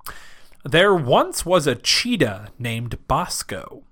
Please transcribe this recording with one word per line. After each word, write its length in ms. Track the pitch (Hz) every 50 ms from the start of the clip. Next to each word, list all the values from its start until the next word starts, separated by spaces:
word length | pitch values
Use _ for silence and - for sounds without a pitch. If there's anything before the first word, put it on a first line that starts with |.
| - - - - - - - - - - - - -
"There 300 | 135 147 165 190 208 190
once 500 | 175 131 120 156 233 320 370 - - -
was 220 | 170 185 180 139 135
a 80 | 120
cheetah 760 | - - - - - - 240 240 180 135 107 98 98 104 107 - -
named 380 | 120 117 113 117 120 117 107 - - -
Bosco, 760 | 127 156 175 - - - - - 101 69 - - - - - _